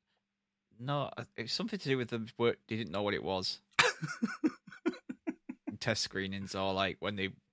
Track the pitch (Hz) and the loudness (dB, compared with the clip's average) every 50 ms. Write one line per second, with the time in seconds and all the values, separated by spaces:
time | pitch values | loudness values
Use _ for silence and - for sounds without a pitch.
0 | _ _ _ _ _ _ _ _ _ _ _ _ _ _ _ 110 120 139 143 147 | _ _ _ _ _ _ _ _ _ _ _ _ _ _ _ -8 -4 -2 0 0
1 | 131 - - - 120 - _ - 113 113 - - 180 226 - 185 - 135 135 131 | -2 -2 -4 -8 -10 -8 _ -6 -4 -2 -2 -2 -2 -2 -4 -2 0 2 2 2
2 | 120 113 123 113 110 113 - - 117 120 - - _ - 113 110 117 76 82 101 | 2 0 -2 -2 -4 -4 0 4 4 4 4 2 _ -4 -4 -4 -2 -2 -2 0
3 | 104 104 101 67 58 85 95 92 92 - - - - _ _ - - 480 - - | 2 2 2 0 0 0 0 0 0 -2 -4 -6 -10 _ _ 6 6 6 4 0
4 | 160 - - - 233 - - - - 302 - - _ - - - - 349 - - | -4 -8 -4 -2 -4 -4 -2 0 -2 -2 -2 -4 _ -20 -14 -6 -4 -4 -4 -4
5 | - - - - _ 330 - - _ - - - _ - 214 - - 117 110 - | -6 -12 -14 -10 _ -8 -8 -8 _ -16 -16 -12 _ -12 -10 -4 0 0 0 0
6 | - - - 95 98 95 98 98 98 92 - 98 95 98 95 95 98 92 - - | 0 -2 -2 -2 -4 -2 -4 -6 -6 -6 -2 0 0 2 2 2 2 0 0 -2
7 | - 98 104 98 98 95 - - _ _ | -2 -2 0 0 -2 -2 -2 -6 _ _